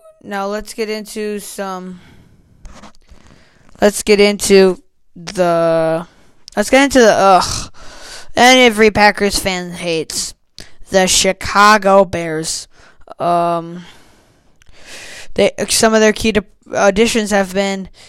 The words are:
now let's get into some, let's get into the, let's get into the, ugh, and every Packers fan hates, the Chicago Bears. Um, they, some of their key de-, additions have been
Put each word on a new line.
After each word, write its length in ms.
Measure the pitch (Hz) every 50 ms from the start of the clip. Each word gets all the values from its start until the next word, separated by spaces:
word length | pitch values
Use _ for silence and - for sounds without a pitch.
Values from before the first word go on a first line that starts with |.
| _ - _ _ -
now 240 | 202 208 196 196
let's 260 | 202 208 214 208 208 -
get 160 | - 220 208
into 500 | 214 214 214 208 - 220 214 208 208 208
some, 600 | 196 - - - 196 190 185 185 185 185 180 175 - - - - _ _ _ _ _ _ _ _ - - - - - - - - _ _ - - - - _ _ _ _ _ _ _ - - -
let's 220 | - 208 202 - -
get 160 | - 208 202
into 640 | 202 208 202 190 - - 196 190 190 185 180 - _ _ _ _ _ _ -
the, 920 | 175 170 170 185 180 180 175 170 170 165 165 165 165 160 160 160 165 175 - _ _ _ _ _ _ _ - -
let's 140 | 208 208 -
get 140 | 262 262 277
into 160 | 277 254 262
the, 120 | 233 208 180
ugh, 600 | 104 190 196 190 175 - - - - - - - - - - - - - - - - - - -
and 260 | - 233 247 262 262
every 300 | 254 240 214 208 220 214
Packers 480 | 190 208 208 208 196 - 202 202 196 -
fan 340 | - 196 185 180 180 175 170
hates, 640 | 170 180 175 165 160 143 - - - - - - _ _ _ _ - - - - - - -
the 160 | 190 190 185
Chicago 1000 | 185 - - - 190 185 - - - - 196 208 208 214 214 196 196 190 196 196
Bears. 600 | 180 190 170 170 165 156 160 160 - - - - - _ _ _ _ _ - - - - -
Um, 680 | 160 170 175 170 170 170 170 170 165 170 170 175 170 - - _ _ _ _ _ _ _ _ _ _ _ _ _ _ - - - - - - - - - - - - - -
they, 180 | - 202 - - - - -
some 240 | - - 233 226 220
of 80 | 220
their 140 | 220 214 214
key 180 | - - 220 190
de-, 120 | 208 190 _ _ _ _ - -
additions 580 | - 202 202 190 202 226 226 - 240 214 202
have 220 | 214 196 196 180 180
been 380 | 196 196 196 196 196 190 - - _ -